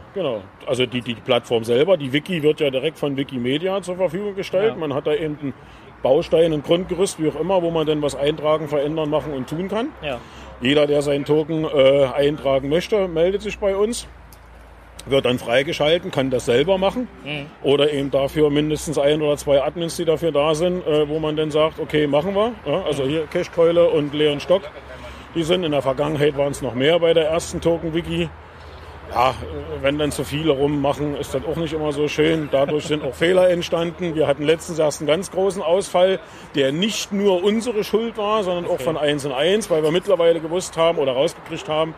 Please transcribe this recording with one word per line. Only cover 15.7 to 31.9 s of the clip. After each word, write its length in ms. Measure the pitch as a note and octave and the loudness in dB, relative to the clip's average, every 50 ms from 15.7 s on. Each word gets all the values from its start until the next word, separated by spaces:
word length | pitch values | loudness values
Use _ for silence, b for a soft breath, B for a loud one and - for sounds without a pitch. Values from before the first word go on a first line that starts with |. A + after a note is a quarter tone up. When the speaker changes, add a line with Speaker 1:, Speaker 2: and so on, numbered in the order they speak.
| D#3+ - C#3+ D3+ E3 F3+ F#3 F#3 | -2 0 2 2 2 2 0 -2
Speaker 1:
kann 180 | - C#3+ C3 C3+ | -2 0 0 0
das 160 | B2+ A#2+ - | 0 -2 0
selber 320 | - A#2+ B2+ D3 F#3 G3 | 2 2 2 4 2 2
machen 300 | F#3 F#3 G3 - B3 B3+ - - - - | 2 2 0 0 -2 -6 -8 -10 -16 -12
Speaker 2:
Mhm. 220 | C#3 D3+ D3 C#3+ D#3 - - - | -10 -10 -10 -10 -12 -16 -4 0
Speaker 1:
oder 280 | C#3+ C#3 C#3+ C#3+ D3+ | 2 2 4 4 2
eben 200 | D3 C#3 C#3 C#3 | 2 -2 -2 0
dafür 400 | C3 C3+ C#3 C3+ - D#3 D3+ D3 | 0 0 0 0 2 2 2 2
mindestens 480 | C#3+ D3 D3+ D3+ D3+ D3 - E3+ C#3 D3+ | 4 2 0 0 -2 -4 -4 -4 -2 2
ein 240 | C#3+ C#3+ D3+ D#3 D#3 | 2 2 2 2 2
oder 120 | D3 D3 | 0 -2
zwei 280 | C#3 - D3 C#3 C3+ C3 | -2 0 2 2 2 2
Admins, 320 | D#3 D3+ F3 E3+ E3 - | 0 -4 -4 -6 -6 -4
die 100 | - F3 | -2 0
dafür 260 | D#3+ D#3 C#3 E3 E3 | 0 0 0 0 0
da 220 | C#3+ C#3+ C#3+ D#3 D#3+ | 0 2 2 2 2
sind, 320 | D3+ F3 F3+ F3+ F#3 E3+ | 2 0 -2 -2 -2 -2
äh, 240 | E3 D3+ D3+ D3+ C#3+ | 0 2 2 2 0
wo 80 | D3+ | -2
man 180 | D#3+ D#3 D#3 D#3 | -4 -2 -2 -2
dann 140 | D3+ D#3 D#3 | -2 -2 0
sagt, 300 | C#3+ D3+ D#3 D#3+ D3+ - | 2 2 2 2 0 -4
"Okay, 260 | D#3 D3 - D3+ D3+ | -8 -2 0 0 2
machen 300 | C#3+ C#3 D3 D3 G3 G3 | 2 2 0 0 0 0
wir." 160 | G3 G#3+ B3 A#3 G3+ - | 0 0 0 -2 -6 -6
Ja, 160 | D3 C#3+ F3+ F#3 | -4 -4 -2 -2
also 220 | D3+ C#3+ C3 C3 | -2 -2 -2 -2
hier 200 | C3+ D3+ E3 D#3 | -2 -2 -2 -4
Cashkeule 640 | - - F3 E3+ - - E3+ E3 E3 E3+ F3 E3+ E3+ | -2 -4 -4 -4 -2 2 4 4 4 6 6 4 4
und 240 | D#3 D#3 D3 C#3+ C#3 | 4 2 0 0 0
Leon 260 | D3 D3+ D3+ D3 C#3+ | 2 2 2 2 0
Stock, 220 | - - F3+ G3 - - - - - B B B B B B B B B - | 2 2 2 2 2 -6 -14 -16 -18 B B B B B B B B B -4
die 80 | E3 | -4
sind. 220 | E3 D3+ F3+ F#3 F3+ | 0 0 0 0 0
In 80 | D#3 | 0
der 100 | D3 C#3 | 0 0
Vergangenheit 560 | C3 C3+ C3 C3+ D3 D3 D#3+ C#3 D3 D3+ C#3 | 0 0 0 0 -2 -2 0 2 2 2 2
waren's 240 | C#3 C#3+ C#3+ C3 - | 0 -2 -2 -2 -4
noch 140 | D3 A#2+ A2 | -6 -6 -2
mehr 240 | B2 C3 D3+ E3+ E3+ | 0 2 2 4 4
bei 160 | E3+ E3 E3 | 4 4 4
der 120 | E3 D#3 | 4 2
ersten 340 | D3+ D#3+ E3+ E3 - - E3 | 2 0 -2 -2 -4 -8 -2
Token-Wiki. 680 | - E3 E3+ D#3+ E3 E3 D#3 E3+ D#3+ D#3+ E3+ E3+ F3 D3+ - - - - B B B B B B B B B B - - F#2+ | 0 0 0 0 -2 -4 -4 -4 -4 -2 -2 -2 -2 -4 -6 -14 -20 -20 B B B B B B B B B B -14 -6 0
Ja, 220 | A2+ B2 C3 A#2 - - - D3+ D3 C#3+ D#3 D#3 C#3+ | 2 2 2 2 -2 -8 -10 -10 -10 -10 -10 -8 -2
wenn 160 | C3+ C#3 C#3+ | 0 0 0
dann 140 | D3+ D3+ C#3+ | 0 -2 -2
zu 120 | C3 - C3+ | -2 -4 -6
viele 280 | - C3+ D3 D#3+ D#3+ C#3 | -6 -4 -2 2 2 2
rummachen, 640 | C3 C#3+ C#3+ D3+ C#3+ C#3 C#3+ C#3 C3+ D3 D3 C#3+ | 2 2 0 0 0 0 0 0 0 -4 -4 -4
ist 160 | B2 - - - | -6 -8 -6 -6
das 100 | C3 C3 | -6 -4
auch 120 | E3+ D3 | -4 -4
nicht 160 | E3 E3+ D3+ D#3 | -4 -4 -4 -4
immer 180 | D#3 D3+ D3+ | -4 -2 -2